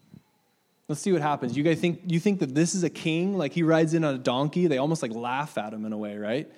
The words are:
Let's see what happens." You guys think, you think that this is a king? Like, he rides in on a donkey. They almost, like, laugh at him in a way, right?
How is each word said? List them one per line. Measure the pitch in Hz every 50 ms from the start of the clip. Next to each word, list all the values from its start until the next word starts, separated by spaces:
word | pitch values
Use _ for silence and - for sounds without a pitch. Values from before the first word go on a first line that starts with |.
| _ _ - - - _ _ _ _ _ _ _ _ _ _ _ _
Let's | - 151 143
see | - 202 180
what | 156 147
happens." | 151 147 - 135 120 120
You | 139 147
guys | 165 160 160
think, | 180 175 160 - -
you | 180 165 170
think | - 208 202 185
that | 165 135 127
this | 151 170 165 -
is | 185 170
a | 147
king? | - - - 170 156 165 175 196 202
Like, | 185 151 139 -
he | 175 165
rides | 156 160 160 156 156 160
in | 165 160
on | 147 135
a | 127
donkey. | 127 131 120 127 143 151 - 180 180
They | 165 139 127
almost, | 139 156 165 156 143
like, | 117 110
laugh | 117 120 123 127 139 147 147 - 120
at | 104 110 110
him | 107 107
in | 110 110
a | 107
way, | 104 104 104 104
right? | 104 104 117 143 156 - -